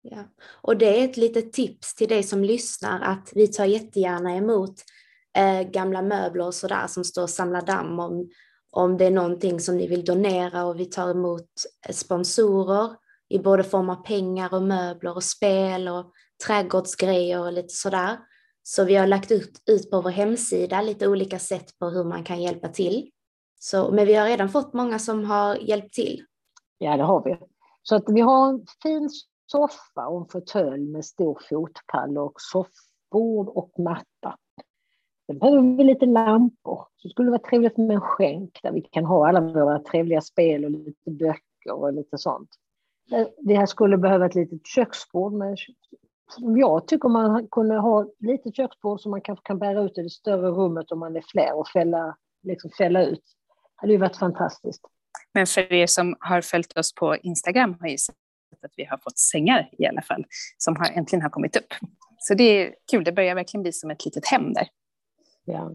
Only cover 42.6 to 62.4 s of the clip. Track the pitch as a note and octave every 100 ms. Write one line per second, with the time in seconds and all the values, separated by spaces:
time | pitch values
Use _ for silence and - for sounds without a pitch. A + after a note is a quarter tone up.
42.6 | _ _ _ _ _ A#3+ A3 - B3 G3+
43.6 | G3 - G#3 G3 F#3 F#3+ F3+ F3+ E3+ D#3+
44.6 | - - A#3 - - F3 G3 G#3 G3 G3
45.6 | - _ _ - _ _ _ - A#3+ A3+
46.6 | B3 D#3+ - D#4 C4 A#3 A3 A3 A3+ -
47.6 | A3 A3 A3 G#3+ G#3 _ G#3+ C4 A#3+ -
48.6 | B3+ - G#3 G3+ G#3+ G3+ G3 F#3+ - F3
49.6 | G3+ G3+ G3 G3 E3+ - A3 F#3+ F3+ F3
50.6 | F#3+ E3 - E3 E3 E3 - G3 C3+ D3+
51.6 | C#3+ F#3 E3+ E3+ D#3+ - _ _ F3 F3
52.6 | D#3+ - F3+ F#3 E3 E3 _ _ _ _
53.6 | _ _ G#3 G#3 F#3+ - F#3 F3 F3+ -
54.6 | - - - _ _ - _ G3+ F#3 -
55.6 | F#3 F3+ F3 - F3+ - - F3+ E3+ F3
56.6 | E3+ - D#3+ - D#3+ D#3 F3+ E3 - A3+
57.6 | A#3 E3+ E3+ C#3 - - _ _ _ _
58.6 | - - D3 C3+ - - - E3 E3 B3
59.6 | - - D3+ - - - - - - _
60.6 | - D#3+ E3 D#3+ D#3+ F#3 D3+ D3 D3+ -
61.6 | - - - _ - _ - G3+